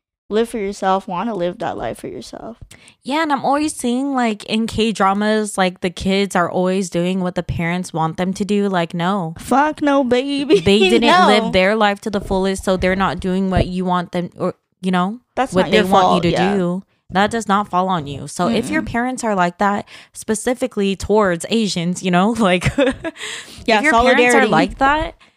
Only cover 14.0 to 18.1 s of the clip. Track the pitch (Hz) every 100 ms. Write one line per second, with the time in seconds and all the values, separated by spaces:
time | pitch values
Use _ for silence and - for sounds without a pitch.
14 | 175 180 175 - 165 - _ _ 185 185
15 | 180 240 _ - 262 185 180 214 190 190
16 | 185 180 170 - 190 202 175 180 - _
17 | - 185 208 226 214 202 208 180 185 185
18 | 143